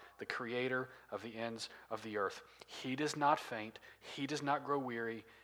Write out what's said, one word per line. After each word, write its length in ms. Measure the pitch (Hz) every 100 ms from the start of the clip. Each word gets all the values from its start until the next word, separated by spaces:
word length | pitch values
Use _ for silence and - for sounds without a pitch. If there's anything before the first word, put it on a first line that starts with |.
| - -
the 80 | 107
creator 640 | - 117 123 127 127 127 - -
of 120 | 101
the 120 | 113
ends 360 | 110 117 113 - - -
of 120 | 107
the 160 | 113 104
earth. 240 | 95 - - - -
He 280 | - 131 131
does 200 | 151 151
not 240 | 143 156
faint, 380 | - 113 110 - - - -
he 120 | - 135
does 160 | 147
not 240 | 143 147 131
grow 120 | 143
weary, 460 | 127 117 117 113 - -